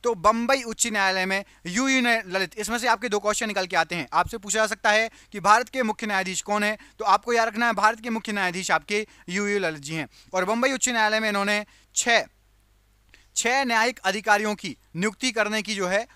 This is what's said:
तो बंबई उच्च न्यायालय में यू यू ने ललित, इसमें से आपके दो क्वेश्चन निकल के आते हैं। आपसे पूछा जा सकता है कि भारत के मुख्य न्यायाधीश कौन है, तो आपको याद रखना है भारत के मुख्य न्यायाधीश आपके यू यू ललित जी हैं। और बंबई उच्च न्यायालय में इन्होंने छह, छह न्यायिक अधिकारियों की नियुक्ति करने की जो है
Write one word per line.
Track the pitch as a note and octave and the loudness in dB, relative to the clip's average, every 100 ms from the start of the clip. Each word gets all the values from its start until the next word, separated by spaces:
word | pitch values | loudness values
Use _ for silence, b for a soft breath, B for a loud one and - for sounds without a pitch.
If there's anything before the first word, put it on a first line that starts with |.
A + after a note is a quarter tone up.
तो | A#3+ A3 | -2 2
बंबई | G3 A3+ A#3 C4+ | 2 2 2 0
उच्च | A#3 A3 A#3+ | 0 -4 -2
न्यायालय | G#3+ G3 F#3 F#3 | 2 2 2 0
में | F#3+ G3 b E3+ | -2 -4 b -6
यू | F#3 C4+ | -2 0
यू | C4 | 2
ने | A#3+ A3+ F#3+ | 2 0 0
ललित, | F#3 F#3 - | -4 -4 -6
इसमें | G3+ A#3 | -6 -2
से | A#3+ | 0
आपके | A#3 A#3 | 0 0
दो | G3+ | -2
क्वेश्चन | G#3 G#3 A3 | -2 -2 -2
निकल | G3+ F#3 | -4 0
के | F3 | 0
आते | E3 F3 | 0 -4
हैं। | C#3+ | -2
आपसे | D#3+ F3+ A#3 | 0 0 -6
पूछा | G3+ G#3+ | -4 -2
जा | A3 | 0
सकता | G#3 A3 | 0 2
है | G#3+ A3+ B B | 2 0 B B
कि | G#3 | -2
भारत | F#3 A3 B3 | 4 4 4
के | C4 | -4
मुख्य | A3+ G#3+ A3 | -2 -4 -4
न्यायाधीश | G3 F#3 F3+ | -2 -2 -6
कौन | - G#3 | -4 -2
है, | G#3 G#3+ B _ | 0 -4 B _
तो | G#3+ | 2
आपको | G3+ A3+ | 2 4
याद | A#3 A3+ | 0 0
रखना | G#3+ A#3+ | 0 0
है | |
भारत | G#3+ G#3+ A3+ | 4 2 2
के | A#3 | -6
मुख्य | A3 - | -6 -4
न्यायाधीश | G#3 F#3 F3 F#3 | -2 -2 -2 0
आपके | D#3+ - G#3 G#3+ B - | -2 0 -4 -4 B -8
यू | F#3 G3+ | -4 0
यू | G3+ | 0
ललित | F3 D#3 | -2 -4
जी | C#3+ D#3+ | -8 -8
हैं। | C#3 b b | -8 b b
और | F#3 F#3 | -4 0
बंबई | A3+ C4 | 0 0
उच्च | C4 B3+ | 0 0
न्यायालय | A#3 G#3+ G#3+ | 2 2 2
में | A3 | 0
इन्होंने | G3+ G3 G#3 G#3 b b - | -2 0 -2 -4 b b -4
छह, | B3 A#3 - _ _ _ _ _ _ _ _ b b - | 2 2 0 _ _ _ _ _ _ _ _ b b -4
छह | A#3 C4 C4 | 0 0 2
न्यायिक | A3+ A#3 B3 | 2 0 0
अधिकारियों | F#3+ G3+ G#3+ G#3 G#3+ G#3 | -2 -2 2 2 2 -4
की | F#3 B2 _ E3 | -8 -12 _ -4
नियुक्ति | G#3 G3 C4 | -4 -2 -4
करने | A3 G#3 G#3+ | 0 -2 -2
की | G#3 G3+ | -4 -4
जो | F3+ | 0
है | G3 A#3+ | -2 -4